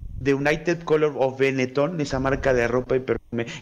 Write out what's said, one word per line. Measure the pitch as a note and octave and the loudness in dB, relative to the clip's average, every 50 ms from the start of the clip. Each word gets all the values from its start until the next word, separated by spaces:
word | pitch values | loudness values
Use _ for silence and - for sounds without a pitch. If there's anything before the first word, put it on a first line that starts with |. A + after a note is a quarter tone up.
| - - - - | -10 -12 -10 -4
de | B2+ C#3 C#3 | 0 0 2
United | C3+ C#3+ D3 D#3 D#3+ E3 F3 F3 E3 E3+ | 2 2 2 0 0 0 -2 -2 -2 0
Color | - D3+ D#3 D3+ D3+ C#3 A#2 | 0 2 2 2 2 2 2
of | C3 C3 B2+ C3 | 0 0 2 2
Benetton, | C3+ C3+ C3+ C3+ B2+ B2+ B2+ C#3+ C#3+ D3+ F#3 D#3+ | 2 2 2 2 0 0 0 0 0 0 0 -2
esa | D3 C#3 - C3 | -4 -2 -2 -2
marca | C3 C3+ C3+ C3+ - C3+ C3 | 0 0 0 0 2 2 2
de | B2 A#2 A#2 | 2 2 2
ropa | A#2 B2+ B2+ - C3 C3 | 2 0 0 0 0 0
y | |
perfume, | C3 - A#2 A2+ - _ - A#2 A#2 A#2 - - | 0 0 -2 -4 -4 _ -6 -6 -6 -6 -8 -6